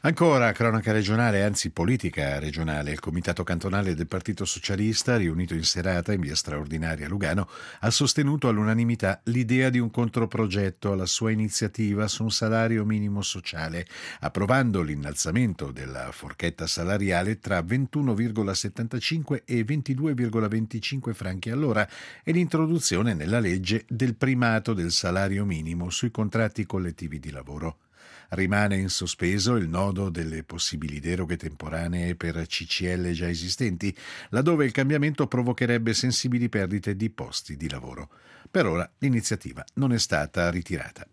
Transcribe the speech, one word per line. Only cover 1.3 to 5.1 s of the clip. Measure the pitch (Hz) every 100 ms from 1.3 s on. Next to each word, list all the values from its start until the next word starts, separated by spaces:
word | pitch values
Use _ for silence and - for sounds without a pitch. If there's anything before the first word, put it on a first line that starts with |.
| 101
anzi | 101 98 -
politica | - 85 127 90 - 71 71
regionale. | 76 73 80 76 73
Il | 76
Comitato | - 82 87 85
Cantonale | 87 90 98 98 98
del | 80 82
Partito | 92 - 95
Socialista, | 95 - - 95 107 110 -